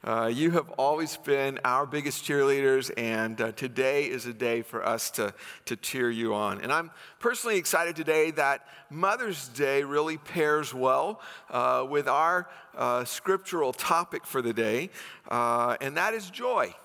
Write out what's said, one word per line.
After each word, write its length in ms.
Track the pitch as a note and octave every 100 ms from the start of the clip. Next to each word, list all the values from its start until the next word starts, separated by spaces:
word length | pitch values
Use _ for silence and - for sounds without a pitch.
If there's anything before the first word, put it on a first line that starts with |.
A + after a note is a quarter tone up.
Uh, 260 | A2 A2+ A2+
you 180 | A#2+ E3
have 180 | E3+ -
always 440 | - C#3 D#3 D#3 -
been 420 | - C#3 C3+ C3+
our 220 | B2+ B2+ C#3+
biggest 380 | D3 C#3+ C3+
cheerleaders, 640 | - C#3+ C#3 C#3 C3+ C3+ B2+ -
and, 440 | A#2 A2 A2 A2+
uh, 120 | A2+
today 520 | - C3 A#2+ C3 C#3+
is 220 | D3 B2+ A#2+
a 60 |
day 300 | A2+ A#2+ A#2
for 240 | A2 A#2 A2+
us 240 | A2+ -
to, 200 | - G#2 - - -
to 120 | - A2+
cheer 340 | - C3+ A#2+
you 240 | A2+ A2+
on. 260 | G#2 G#2 G2
And 120 | -
I'm 180 | D3+ E3 - - -
personally 360 | A#3+ B3 A#3 G3+
excited 400 | D#3+ E3+ E3+ D#3+
today 360 | D#3 D#3 D#3+
that 340 | D#3 C#3 C3+ - - -
Mother's 580 | D3 F#3+ A#3 A#3 D#3 C3
Day 340 | A#2 C#3 C#3
really 360 | C#3+ D3 D#3 D#3
pairs 560 | - F3 D3+ D3+ D3+
well, 460 | B2+ B2+ C3+ E3 G#3+ - - -
uh, 360 | B2 B2 B2+ C3
with 180 | D3 C3+
our, 420 | C#3 D#3+ F3+ F3+ - - -
uh, 280 | B2 B2
scriptural 680 | A#2+ - - F#3 - F3 C3+
topic 520 | - - E3+ F3 -
for 160 | - C3+
the 120 | A#2+
day, 380 | A2 A2 A#2+ F3+ - - - -
uh, 480 | A#2+ A#2+ A#2+ A#2+ A#2
and 160 | C#3 D#3
that 180 | G3
is 160 | A3 F#3
joy. 440 | G3 B3 A3 G#2 -